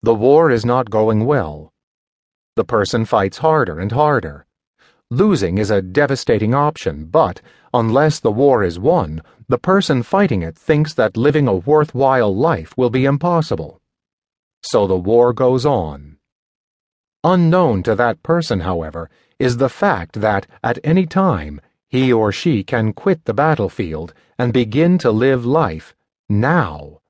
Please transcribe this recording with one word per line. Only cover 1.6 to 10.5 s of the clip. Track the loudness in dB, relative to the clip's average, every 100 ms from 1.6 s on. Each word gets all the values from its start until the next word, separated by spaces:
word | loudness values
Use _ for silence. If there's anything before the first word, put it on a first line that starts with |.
| -18 _ _ _ _ _ _ _ _ -6
The | -2
person | 0 0 -2 0
fights | 0 -2 -2
harder | 0 0 -2 -4
and | -6
harder. | 0 0 0 -4 -14 _ _ _ _ _ _ _
Losing | 0 2 2 0 -2
is | 0
a | -2
devastating | -2 -2 0 -2 -2 0 0
option, | 0 -2 -4 -8 -8 -2
but | 0 0 -2 -18 _ _
unless | -2 2 2 2 0
the | -2
war | 2 2 2
is | 0 -2
won, | 0 0 -2 -8 -14 _ -4
the | -4
person | 0 0 2 -2
fighting | 0 0 0 0
it | -4